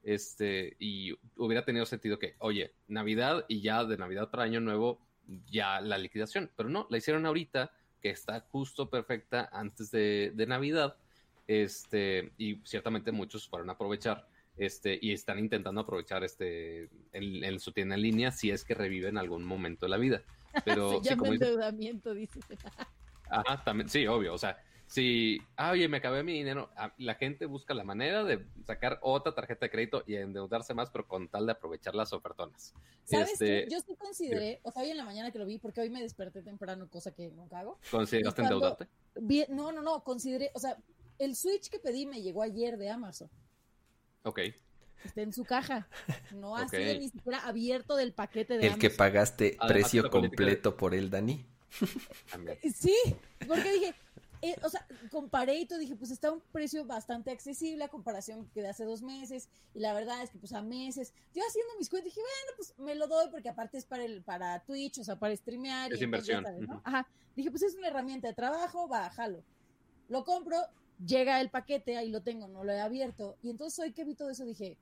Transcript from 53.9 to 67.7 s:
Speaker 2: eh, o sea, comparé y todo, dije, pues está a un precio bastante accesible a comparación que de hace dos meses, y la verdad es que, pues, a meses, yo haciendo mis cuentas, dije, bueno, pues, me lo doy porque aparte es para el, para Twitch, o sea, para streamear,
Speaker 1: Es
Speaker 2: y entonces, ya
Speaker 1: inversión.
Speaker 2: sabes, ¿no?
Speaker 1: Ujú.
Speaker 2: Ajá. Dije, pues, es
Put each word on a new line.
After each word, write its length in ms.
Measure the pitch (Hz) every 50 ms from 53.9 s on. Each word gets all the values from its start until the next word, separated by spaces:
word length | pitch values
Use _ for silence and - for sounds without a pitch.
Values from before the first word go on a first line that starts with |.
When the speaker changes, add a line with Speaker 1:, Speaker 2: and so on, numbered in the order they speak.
| - - - - _ - - - - -
Speaker 2:
eh, 140 | - 339 349 - -
o 60 | 320
sea, 160 | - - - - 262 - 233 220
comparé 440 | - 311 285 233 - 269 247 262 277 320
y 60 | 339
todo, 120 | - 349 330
dije, 160 | 311 254 285
pues 140 | 202 247 233
está 180 | 254 - - 302
a 20 |
un 100 | 320 320 _ _
precio 340 | - 320 302 277 294 311 294
bastante 460 | 226 254 220 - - 240 233 226 262
accesible 520 | 254 240 - 277 277 - 330 320 320 302 285
a 40 |
comparación 600 | 285 - 247 196 240 214 196 196 - 220 226 220 - _
que 80 | 214
de 80 | 202 196
hace 140 | 202 - 220
dos 180 | 220 226 208 240
meses, 440 | 262 269 269 269 220 262 254 - _ _ _ _ _ _
y 60 | 214
la 140 | 214 214 208
verdad 280 | 208 220 233 240 247 247
es 80 | 233
que, 60 | - 180
pues, 140 | - 196 247
a 80 | 208
meses, 520 | 208 220 247 254 262 269 254 277 247 - _ - _ _ _
yo 80 | 349 415
haciendo 260 | 466 - 427 466 466 466
mis 120 | 415 311 -
cuentas, 240 | - 381 359 370 -
dije, 80 | 415
bueno, 340 | 440 508 539 539 554 539 508
pues, 160 | 494 392 - _ -
me 160 | 269 294 294
lo 120 | 302 302
doy 220 | 285 320 320 330 330
porque 200 | 339 311 214 240
aparte 280 | 233 - 226 214 -
es 80 | 269 -
para 180 | _ 269 247 247
el, 180 | 226 220 190 175
para 360 | - 185 180 185 175 175 180
Twitch, 380 | - - 277 277 277 277 - 269
o 40 | 214
sea, 140 | 208 196
para 180 | - 214 214 214
streamear, 560 | 196 _ - 240 247 254 269 262 262 262 254 247
Speaker 1:
Es 80 | 214
Speaker 2:
y 20 | 127
entonces, 240 | 117 113 110 -
ya 60 | 107 110
Speaker 1:
inversión. 80 | 101 95
Speaker 2:
sabes, 180 | - - 175 107
¿no? 80 | - -
Speaker 1:
Ujú. 80 | 208 -
Speaker 2:
Ajá. 220 | 247 262 262 254 _ _ _ _ _ _
Dije, 160 | 254 269 330
pues, 120 | 254 311 359
es 120 | 403